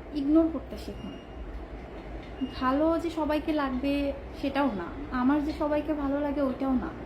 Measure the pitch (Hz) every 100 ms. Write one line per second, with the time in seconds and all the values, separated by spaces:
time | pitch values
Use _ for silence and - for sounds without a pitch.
0 | - 302 277 320 330 269 - 208 - 196
1 | - - - - - - - - - -
2 | - - - - 254 - 262 277 320 330
3 | 330 330 294 302 330 302 269 254 277 285
4 | 285 277 - - 277 269 277 202 170 -
5 | - 254 254 294 285 311 294 302 294 302
6 | 277 285 294 285 269 247 269 254 - -